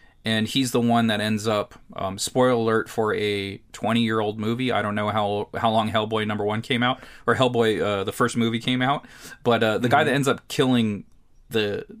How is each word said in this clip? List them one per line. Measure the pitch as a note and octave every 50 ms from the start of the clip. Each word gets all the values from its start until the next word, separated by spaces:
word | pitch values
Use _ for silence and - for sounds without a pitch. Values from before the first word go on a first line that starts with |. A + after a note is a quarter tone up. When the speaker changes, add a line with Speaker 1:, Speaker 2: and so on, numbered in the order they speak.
| _ - _ _ -
Speaker 1:
and | A2 A2+ A2 G#2+ G#2+
he's | - C#3 C3+ B2
the | A#2 B2
one | A#2 A#2+ A#2 A#2 A#2 A2+
that | G#2+ G#2
ends | G#2 G#2+ A2 G#2 G2
up, | A2+ G#2+ G#2 G2+ - - - - - - -
um, | - F#2+ F#2+ F#2+
spoiler | - - - C3 B2+ B2+
alert | B2+ A#2 A2+ A2+ A2 A2+ - -
for | - - A2 G#2+ G2
a | F#2 G#2 G#2 G2+ G2+ G2 G2 G2 - - _ -
twenty-year-old | - - G#2 A2+ A#2 A#2 A2 A2+ A2 G#2+ G#2 G#2+ A2
movie. | G#2+ A2 A#2 A#2+ C3 B2+
I | G2+ G2+
don't | G#2 G#2 G2+
know | G#2 G#2 G#2
how, | G#2 A2 G#2 G2+ G#2 G2+ G#2+ - - -
how | - A#2
long | A2 A2+ A2 A2
Hellboy | G2 A2 G#2+ A2 A2 A2 G#2+
number | G#2 G#2+ G#2 G2+
one | G#2 G#2+ A2+
came | A2+ - C3+ A#2
out, | B2 B2 C3 - - - - - - -
or | A#2
Hellboy, | - C3 B2 B2 A#2 A#2 A2+ G#2+ F2
uh, | D#2+ G2+ G2+ G2 F#2+
the | G#2+ -
first | - B2+ A#2 - A#2
movie | A#2 A#2 A2+ A#2
came | - B2+ B2+ B2+
out, | B2+ C3 C#3+ D3+ - - - - - - - - -
but, | B2 A#2 A2
uh, | A2+ A2 A2 -
the | A#2 A#2+
guy | C3 C#3+
Speaker 2:
Mm-hmm. | D#3 D3
Speaker 1:
that | B2+
ends | C#3+ C#3 C3+
up | A#2 - - -
killing | - - C#3 B2+ B2+ A#2+ A2+ G#2+ G#2 F#2+ - - - - - _ _ - - -
the | - A2 G#2+ G2+ G2+ - - - - -